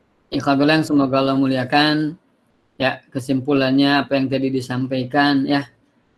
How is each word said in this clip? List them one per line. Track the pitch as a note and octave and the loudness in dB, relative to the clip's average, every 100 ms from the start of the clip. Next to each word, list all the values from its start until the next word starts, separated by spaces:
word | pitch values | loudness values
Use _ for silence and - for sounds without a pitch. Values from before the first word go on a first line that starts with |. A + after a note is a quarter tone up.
| _ _ _ | _ _ _
Ikhwatul | C#3+ C3 C#3 D3 | -6 -2 2 2
yang | D#3+ D3+ | 2 2
semoga | D3 C3+ C3+ | 0 2 0
Allah | C3+ C3+ | 0 0
muliakan. | C3+ C3 B2 D3 D3+ D3+ D3+ E3+ _ _ _ _ _ - | 0 -2 0 2 2 2 -2 -6 _ _ _ _ _ -4
Ya, | C3 - _ | -2 -4 _
kesimpulannya | C#3 B2 C3+ B2+ C#3+ C3 C3+ C#3 C#3+ | -8 -4 -2 0 0 2 2 2 2
apa | C3 C#3 | 0 -2
yang | C3 | 0
tadi | C3+ C3+ | -2 -2
disampaikan, | C3 A#2+ B2+ C3 C3 B2+ D3 C#3+ C#3 | -4 -4 -6 -4 -4 -2 0 2 2
ya, | C3+ C#3+ C#3 _ _ _ _ | 0 -2 -4 _ _ _ _